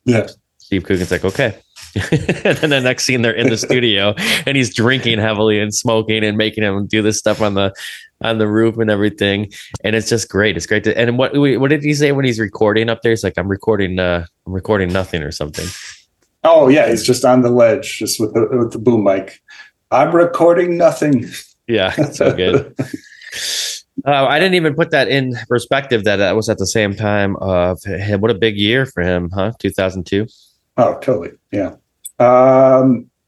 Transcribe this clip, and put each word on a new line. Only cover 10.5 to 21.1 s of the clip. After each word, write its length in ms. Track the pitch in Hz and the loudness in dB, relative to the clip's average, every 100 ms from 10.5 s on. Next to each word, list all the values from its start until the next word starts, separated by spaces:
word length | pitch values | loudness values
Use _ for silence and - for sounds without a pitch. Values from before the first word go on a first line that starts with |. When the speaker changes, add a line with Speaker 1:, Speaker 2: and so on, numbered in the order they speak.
| 90 | 0
Speaker 2:
It's 100 | - | -2
great 160 | 107 | -2
to, 120 | 110 - | 0 0
and 220 | 120 123 | 0 0
what, 140 | 135 143 | 0 2
what 340 | 143 117 135 | 2 2 0
did 120 | 151 | 0
he 120 | 147 143 | 0 0
say 160 | 147 | 0
when 120 | 139 | 2
he's 160 | 135 113 | 0 -2
recording 480 | 104 - 107 107 113 | -4 0 2 2 0
up 120 | 113 | -2
there? 100 | 117 | 0
He's 100 | 113 | 0
like, 100 | 95 - | -2 -4
"I'm 100 | 95 | -4
recording, 500 | 98 - 107 92 92 | -4 -2 0 0 -2
uh, 280 | 90 87 85 _ - | 0 -2 -4 _ -10
I'm 80 | |
recording 400 | 92 - 104 92 | -8 -2 0 0
nothing," 300 | 92 90 85 | -2 -4 -6
or 80 | 73 | -8
something. 340 | - 76 - 87 - - - _ _ _ _ | -8 -10 -8 -12 -12 -18 -20 _ _ _ _
Speaker 1:
Oh 240 | 160 165 131 | 4 4 4
yeah, 200 | 151 - | 2 0
he's 160 | 113 - | 0 0
just 200 | 123 127 | 0 2
on 160 | 127 | 4
the 80 | 120 | 4
ledge, 480 | 120 117 104 - - | 4 4 2 -4 -8
just 220 | 107 - | -6 -4
with 120 | 110 - | -2 0
the, 120 | - | 0
with 220 | 127 113 | 0 -2
the 60 | 117 | -2
boom 240 | 113 113 | 0 2
mic. 380 | 101 95 - - _ - - _ - | 2 0 -4 -16 _ -20 -20 _ -2
"I'm 260 | 120 160 170 | 2 2 4
recording 640 | 175 - 165 175 175 170 | 2 4 4 4 2 4
nothing." 480 | 165 151 151 | 2 2 0